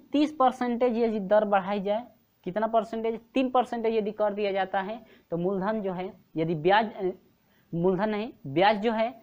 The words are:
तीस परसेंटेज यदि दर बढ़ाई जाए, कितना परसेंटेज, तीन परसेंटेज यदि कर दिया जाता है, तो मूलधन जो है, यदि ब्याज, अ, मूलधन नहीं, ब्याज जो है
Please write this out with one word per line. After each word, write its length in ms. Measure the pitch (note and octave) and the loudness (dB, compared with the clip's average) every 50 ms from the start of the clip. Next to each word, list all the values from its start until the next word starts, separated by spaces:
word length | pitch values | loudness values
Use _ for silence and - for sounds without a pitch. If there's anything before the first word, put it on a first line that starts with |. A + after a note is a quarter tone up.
| - _ - | -6 _ 0
तीस 200 | C#4+ D4+ D4+ - | 0 0 0 2
परसेंटेज 640 | - C4 B3 B3 - B3 A#3+ A#3 A3+ B3+ B3 A3 A3+ | 2 2 2 2 0 -4 -2 0 0 0 0 2 2
यदि 220 | A#3+ A3+ G#3+ A3 F#3+ | 0 0 0 -2 0
दर 220 | F3+ G#3 G#3+ G#3+ | 2 4 4 4
बढ़ाई 340 | G3+ G3+ G3 F3 F#3+ G#3 G#3 | 4 2 0 0 0 -4 -2
जाए, 260 | F#3 G3+ G#3 A3+ B3 - _ _ _ _ _ _ - | -2 -2 -2 -2 -4 -8 _ _ _ _ _ _ -10
कितना 200 | F3+ F3 G#3+ A3 | -6 -4 -2 -2
परसेंटेज, 520 | A3 A3+ A3+ G3+ G#3+ A3+ A3+ A3 A3+ A3+ G#3 - _ - | 2 2 2 0 0 -4 -4 -4 -4 -4 -4 -6 _ -2
तीन 140 | C4 C4 B3+ | 0 0 2
परसेंटेज 440 | B3+ B3+ A#3 B3 A#3+ A#3 A3 A3+ A3+ | 2 2 0 0 -2 -4 -2 0 0
यदि 180 | A3 G3+ G#3+ G#3 | 0 0 -2 -2
कर 200 | G#3 G#3+ G#3 G3+ | -2 -2 -2 0
दिया 180 | G#3 G#3 G3+ F#3+ | -2 -2 -2 0
जाता 280 | G3 F#3+ F#3+ - G3 | -2 -2 -2 -2 -4
है, 200 | F#3+ G3 A3+ A#3+ - - - _ _ - | -4 -4 -8 -10 -14 -20 -20 _ _ -8
तो 60 | E3+ | -4
मूलधन 440 | E3+ F3 F#3 G3+ F#3 F#3 G#3 A3 A3 F#3+ | -2 -2 0 -2 -2 -2 -2 -2 -2 -4
जो 100 | F#3+ F3+ | -4 -4
है, 200 | F3 F#3 G3+ - - _ _ - | -6 -6 -8 -10 -14 _ _ -4
यदि 180 | D#3 D#3+ D#3+ F3 | -4 -2 -2 -2
ब्याज, 360 | D3+ D3+ F3+ G3 A3 A#3 G#3+ - | 0 2 4 4 4 2 0 -4
अ, 160 | - F#3+ F3+ - - _ _ _ _ _ _ _ _ _ - - | -4 -4 -4 -4 -6 _ _ _ _ _ _ _ _ _ -8 -4
मूलधन 360 | E3+ E3+ F#3+ F#3+ F3 G#3 A3 | 0 2 2 2 2 0 -2
नहीं, 220 | G#3 G3+ A3 C4 - _ - C#3 | -2 -2 -4 -8 -10 _ -12 -4
ब्याज 280 | C3+ D#3+ F#3+ G#3 A3+ G3 | 0 2 4 4 4 2
जो 140 | G#3 A#3+ A3 | 0 0 0
है 200 | A3+ A3+ A#3+ C4 - | 0 -2 -2 -4 -8